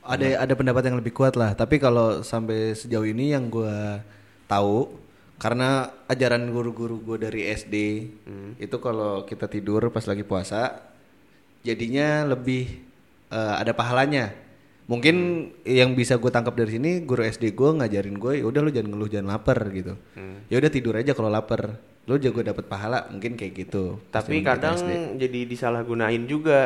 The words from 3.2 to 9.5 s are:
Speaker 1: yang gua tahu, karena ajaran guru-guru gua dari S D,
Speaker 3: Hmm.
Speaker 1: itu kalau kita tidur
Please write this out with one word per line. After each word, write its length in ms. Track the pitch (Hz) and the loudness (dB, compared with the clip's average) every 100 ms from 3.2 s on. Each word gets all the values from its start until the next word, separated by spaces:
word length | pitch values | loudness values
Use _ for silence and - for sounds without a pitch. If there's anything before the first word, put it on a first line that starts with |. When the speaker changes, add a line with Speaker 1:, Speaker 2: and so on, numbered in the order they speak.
| 139 | 0
Speaker 1:
yang 160 | 143 120 | 0 0
gua 540 | 113 110 104 104 101 - - - _ - | -2 -2 -2 -4 -6 -10 -20 -20 _ 0
tahu, 440 | 101 101 107 147 - - - - - | 2 4 2 0 -6 -20 -20 -20 -6
karena 520 | 107 120 131 135 127 - - | -2 0 2 2 0 -10 -4
ajaran 380 | 127 127 120 120 | 0 2 2 0
guru-guru 520 | 120 120 113 117 110 | -2 -4 -4 -6 -6
gua 180 | 110 110 | -6 -4
dari 280 | 110 110 95 | -4 -4 -4
S 200 | 107 - | -4 -4
D, 400 | 104 104 107 - - | -2 0 -2 -8 -14
Speaker 3:
Hmm. 320 | - 98 98 123 | -16 -14 -14 -12
Speaker 1:
itu 180 | 104 123 | -8 -4
kalau 460 | 127 110 104 98 | -2 -2 -2 -2
kita 240 | 98 104 | -6 -8
tidur 400 | 104 | -6